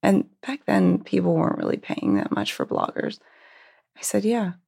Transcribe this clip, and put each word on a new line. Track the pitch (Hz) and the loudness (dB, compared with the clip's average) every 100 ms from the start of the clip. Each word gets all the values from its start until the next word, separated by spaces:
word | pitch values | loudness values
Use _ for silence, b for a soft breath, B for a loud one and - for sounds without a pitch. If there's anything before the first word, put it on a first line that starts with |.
And | 190 196 - _ - | 4 2 0 _ -10
back | 277 - | -8 0
then, | 196 180 180 | 4 4 2
people | - 196 175 165 | 0 0 2 2
weren't | 160 - | 2 0
really | - - | -2 -4
paying | - - - 101 | -4 -6 0 0
that | - - | 0 -4
much | 104 | -4
for | - - | -6 -4
bloggers. | - - - - - b b b b b b b - | -2 -2 -2 -6 -6 b b b b b b b -10
I | |
said, | - 208 208 | -4 0 0
"Yeah. | 233 190 180 | 0 -2 -6